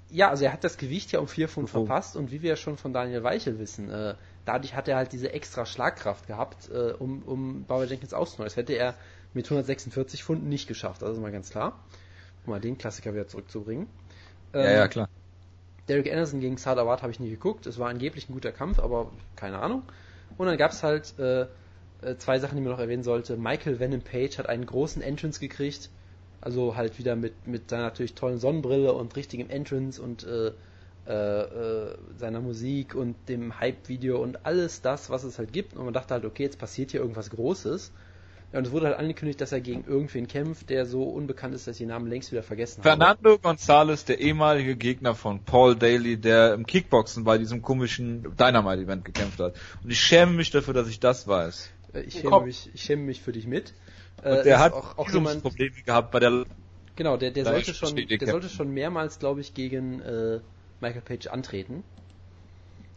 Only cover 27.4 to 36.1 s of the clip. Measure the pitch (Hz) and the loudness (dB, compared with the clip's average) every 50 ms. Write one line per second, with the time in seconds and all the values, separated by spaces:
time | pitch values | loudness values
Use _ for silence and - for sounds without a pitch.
27.4 | - 123 120 113 113 - 120 117 120 113 - - 123 110 - - - 127 127 120 | -10 -8 -8 -8 -8 -6 -6 -4 -4 -4 -4 -6 -6 -6 -6 -4 -4 -4 -2 0
28.4 | 113 131 156 165 143 123 135 139 139 135 127 127 120 117 - 139 139 - - 120 | 0 0 0 0 0 0 2 4 4 4 2 0 -2 -6 -8 -10 -10 -8 -10 -10
29.4 | 123 - 135 139 147 - 139 135 135 135 131 - - 123 120 110 - - 117 117 | -10 -8 -8 -8 -6 -4 -4 -4 -4 -6 -8 -10 -10 -10 -10 -10 -8 -6 -4 -2
30.4 | 113 110 110 - - - - - - - - - - - 107 104 104 104 104 104 | -2 -2 -4 -6 -14 -20 -20 -20 -20 -20 -20 -18 -10 -6 -4 -2 0 0 0 0
31.4 | 104 - - 117 117 113 110 110 107 - - - 90 - - - 120 113 113 113 | -2 -4 -6 -6 -4 -4 -4 -4 -4 -6 -10 -14 -16 -18 -14 -10 -8 -6 -6 -6
32.4 | 123 123 117 113 117 127 139 139 135 135 - 131 131 120 117 - - - 127 120 | -6 -6 -6 -6 -6 -4 -4 -4 -6 -6 -6 -4 -4 -4 -6 -8 -8 -8 -6 -6
33.4 | 117 117 110 - - 127 127 - - - 131 127 127 131 127 123 123 123 123 - | -6 -8 -6 -4 -4 -4 -4 -6 -10 -12 -10 -6 -2 -2 -2 -2 -2 -4 -6 -6
34.4 | - 156 165 180 175 165 - - - 127 139 143 - - 127 131 131 131 120 - | -4 -2 0 0 0 -2 -4 -4 -2 -2 -2 -2 -4 -6 -6 -6 -6 -8 -8 -8
35.4 | 113 107 113 175 202 - - - 127 123 117 131 127 - | -10 -6 -6 -6 -6 -6 -10 -10 -8 -6 -4 -4 -4 -2